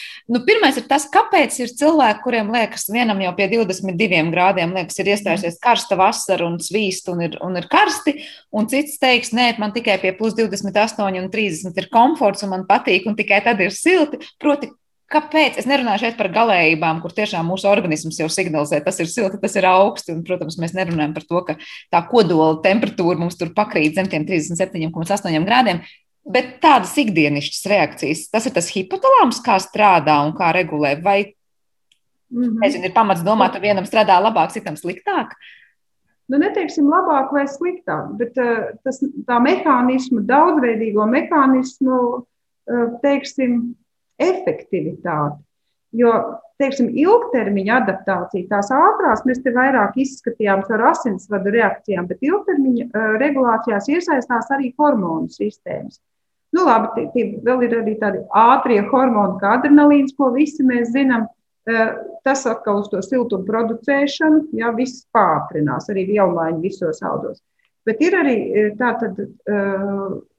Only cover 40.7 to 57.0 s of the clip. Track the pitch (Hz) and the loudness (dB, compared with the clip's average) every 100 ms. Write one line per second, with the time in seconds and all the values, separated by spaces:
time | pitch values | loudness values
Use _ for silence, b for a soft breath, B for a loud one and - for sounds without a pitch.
40.7 | 220 226 208 214 262 - 320 269 262 262 | 0 0 0 2 0 0 2 4 2 0
41.7 | - 262 254 240 247 - _ _ _ - | -2 0 2 0 -4 -10 _ _ _ -6
42.7 | 240 233 240 285 277 277 - 254 240 240 | -2 -2 0 0 0 -2 -2 0 0 -2
43.7 | - _ _ _ _ 320 - - - - | -10 _ _ _ _ 0 0 -2 -6 -4
44.7 | 185 156 180 180 156 147 - _ _ _ | -4 -4 -6 -6 -2 -4 -6 _ _ _
45.7 | _ _ 226 233 220 160 - - _ 277 | _ _ 2 2 2 -2 -10 -18 _ -2
46.7 | - 226 - 330 453 427 254 196 202 190 | 0 -2 2 4 4 2 -2 0 -2 0
47.7 | 247 220 185 - 185 175 185 180 202 202 | 0 0 -4 -4 -4 -4 -8 -4 -2 0
48.7 | 269 370 427 339 220 254 247 262 240 262 | 2 4 2 0 0 0 -2 0 0 2
49.7 | 254 202 254 269 - - - 208 196 196 | 2 0 -2 -4 -4 -8 -2 0 0 0
50.7 | 220 254 - 240 185 - 202 190 233 208 | 2 2 2 -4 -6 -6 -4 0 0 0
51.7 | 196 - 185 175 - 269 403 403 294 262 | -2 -6 -6 -6 -4 -2 -2 0 0 2
52.7 | 240 233 214 220 220 285 277 247 220 233 | 0 -2 -4 -2 0 0 2 2 0 0
53.7 | 208 202 330 339 277 240 240 - 277 254 | -4 0 -2 0 -2 0 -4 -2 -4 -4
54.7 | - 294 240 175 160 170 - 208 - - | 0 2 2 -2 -4 -6 -6 -6 -6 -10
55.7 | - - - _ _ _ _ _ 339 339 | -10 -10 -18 _ _ _ _ _ 0 4
56.7 | 220 208 - | 4 2 -4